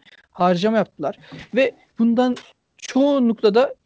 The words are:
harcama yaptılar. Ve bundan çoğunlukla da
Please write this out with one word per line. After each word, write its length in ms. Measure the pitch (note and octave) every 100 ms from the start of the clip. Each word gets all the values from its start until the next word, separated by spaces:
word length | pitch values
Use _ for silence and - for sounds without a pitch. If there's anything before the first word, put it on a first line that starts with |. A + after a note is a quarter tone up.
| _ - _
harcama 460 | - F3+ F3 G#3+ A3
yaptılar. 420 | F3+ - C#3 - - - -
Ve 200 | G#3+ C4+ - _ -
bundan 380 | A#3 A#3 B3+ A#3+ - _ _ _
çoğunlukla 760 | - C4 C#4+ C#4 A#3+ A3+ G#3+
da 200 | G#3+ C4+ -